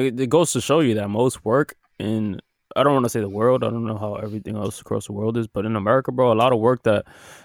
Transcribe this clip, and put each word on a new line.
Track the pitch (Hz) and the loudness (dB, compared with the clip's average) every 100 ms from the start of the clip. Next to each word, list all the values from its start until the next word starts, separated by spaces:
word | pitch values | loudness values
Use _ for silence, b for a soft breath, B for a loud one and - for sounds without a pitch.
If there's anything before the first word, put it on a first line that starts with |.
| 131 | 0
it, | 120 | 0
it | 131 | 0
goes | 151 170 | 2 2
to | - | 0
show | - 151 | 0 2
you | 143 | 2
that | 107 101 | 0 -2
most | 104 127 - | 0 0 0
work | 110 127 151 - _ - | 0 0 0 -6 _ -8
in, | 104 110 107 92 - _ _ - | -4 -2 -4 -6 -12 _ _ 0
I | |
don't | 139 | 2
wanna | 135 120 | 4 2
say | 117 | -2
the | 101 | -4
world, | 101 117 127 | 0 2 2
I | 110 | 0
don't | 117 113 | -4 -4
know | 107 | -6
how | 107 104 | -6 -6
everything | 104 107 95 107 | -8 -8 -8 -6
else | 104 - | -6 -8
across | - 110 - | -6 -6 -6
the | |
world | 101 110 117 | -4 -4 -2
is, | 113 | -4
but | 104 107 | -4 -4
in | 110 | -2
America, | 98 131 131 | 2 2 0
bro, | 127 123 | 0 2
a | 110 | 4
lot | 123 | 4
of | 120 | 4
work | 113 127 | 2 2
that, | 113 104 B B B B | 2 0 B B B B